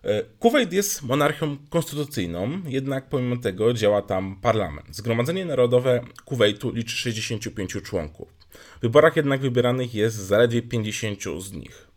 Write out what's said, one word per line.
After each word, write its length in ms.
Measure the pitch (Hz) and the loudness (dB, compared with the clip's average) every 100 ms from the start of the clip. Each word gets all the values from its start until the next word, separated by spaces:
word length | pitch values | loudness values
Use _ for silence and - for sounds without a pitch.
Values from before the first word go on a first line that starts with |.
E, 200 | - 107 | 0 -2
Kuwejt 500 | - _ 233 277 208 | -4 _ 2 4 2
jest 300 | 185 202 - | 0 -2 -6
monarchią 540 | 131 139 147 151 156 143 - | -2 2 0 0 -6 -6 -4
konstytucyjną, 920 | 170 160 143 143 - 87 85 104 180 165 | -4 -2 -6 -6 -4 -4 -4 -4 -6 -6
jednak 420 | 135 135 135 - | -6 -4 -6 -4
pomimo 280 | 143 123 123 | -4 -2 -2
tego 360 | 123 92 110 | -4 2 2
działa 280 | 117 104 104 | 4 4 2
tam 400 | 98 95 95 95 | 2 -4 -4 -2
parlament. 540 | 120 110 87 73 - 87 | 0 2 -2 -6 -14 -8
Zgromadzenie 500 | 117 117 123 185 180 | -2 0 0 -2 -2
Narodowe 560 | 131 120 123 127 123 123 - - | 2 4 4 4 0 -2 -20 -8
Kuwejtu 460 | 127 107 101 123 | 2 2 2 -4
liczy 260 | 113 113 - | -4 -6 -4
sześćdziesięciu 540 | 123 110 - 110 - | -4 -4 -6 -6 -6
pięciu 300 | - 92 101 | -8 -8 -8
członków. 540 | - 92 78 - - _ _ - - - | -4 -6 -6 -12 -18 _ _ -20 -20 -4
W 40 | |
wyborach 340 | 117 143 156 160 | 4 6 6 4
jednak 260 | 143 135 | 0 0
wybieranych 520 | 135 120 123 127 123 | 2 2 2 0 -2
jest 220 | 113 110 107 | 0 0 0
zaledwie 460 | 92 101 120 117 | 2 4 6 4
pięćdziesięciu 800 | 117 117 107 104 110 101 95 80 | -2 -4 -4 -4 -6 -6 -8 -8
z 120 | 95 | -10
nich. 340 | 92 - - _ | -12 -14 -20 _